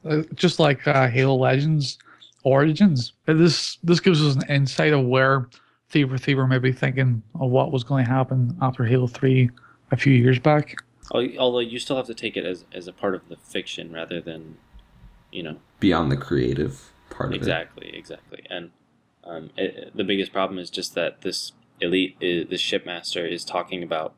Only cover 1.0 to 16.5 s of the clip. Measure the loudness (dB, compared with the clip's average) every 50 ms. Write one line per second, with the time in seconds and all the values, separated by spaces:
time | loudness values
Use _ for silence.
1 | 4 4 4 2 2 4 4 4 4 4 2 2 2 2 2 0 0 -4 -8 _
2 | _ _ -20 _ -20 -20 _ _ _ 4 4 4 4 4 4 4 4 4 4 2
3 | -2 -4 _ _ _ 2 4 6 6 4 4 2 -4 -6 -10 _ 2 2 2 4
4 | 4 4 4 4 4 2 2 0 0 0 2 0 0 0 0 0 2 4 4 2
5 | 2 2 4 4 4 4 4 2 0 -6 _ _ _ _ _ _ _ _ 2 2
6 | 2 2 0 -4 0 0 0 2 2 2 2 2 2 0 0 0 -2 -2 0 0
7 | 0 2 0 -2 -4 -10 -8 -4 -2 2 2 2 2 2 -2 -4 -2 0 0 0
8 | 2 2 2 0 0 0 0 0 0 0 0 -2 -2 -2 0 -2 0 2 2 2
9 | 2 -2 -4 -2 0 2 4 4 4 2 0 -8 -20 -20 _ _ _ _ -4 0
10 | 4 4 4 6 6 4 2 4 4 2 2 2 0 -4 -12 -18 _ _ _ _
11 | -12 -6 -4 -2 -2 -4 -2 0 0 0 0 0 -4 -4 -6 -10 -6 -4 -4 -4
12 | -4 -8 -10 -8 -8 -6 -6 -6 -6 -6 -8 -8 -12 _ -16 -16 -16 -16 -12 _
13 | -4 -4 -4 -4 _ _ -20 _ _ -10 -10 -10 -8 -8 -12 -14 -14 -12 -12 -12
14 | -10 -8 -8 -8 -8 -10 -14 -14 -16 -18 -20 _ _ _ _ -20 _ _ _ -20
15 | -20 -20 -20 _ _ _ -14 -12 -10 -10 -12 -14 _ _ _ _ 0 2 2 2
16 | 0 0 -2 -2 -2 -2 0 0 0 0